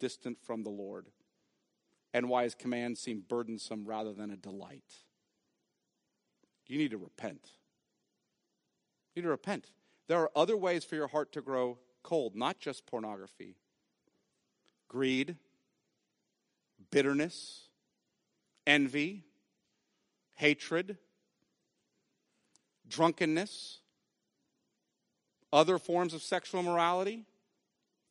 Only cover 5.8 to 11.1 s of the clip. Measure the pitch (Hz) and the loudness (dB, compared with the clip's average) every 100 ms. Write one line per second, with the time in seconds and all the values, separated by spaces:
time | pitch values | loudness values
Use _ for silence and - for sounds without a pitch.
5.8 | _ _ _ _ _ _ _ _ - 139 | _ _ _ _ _ _ _ _ -8 -2
6.8 | 147 107 90 - 107 92 - _ _ _ | -2 -2 -10 -10 -10 -10 -20 _ _ _
7.8 | _ _ _ _ _ _ _ _ _ _ | _ _ _ _ _ _ _ _ _ _
8.8 | _ _ _ 175 175 139 196 165 - _ | _ _ _ -6 -2 -2 -2 -6 -6 _
9.8 | _ _ - 170 160 147 185 214 180 175 | _ _ 0 2 4 6 6 6 2 0
10.8 | - 156 143 | -2 -4 0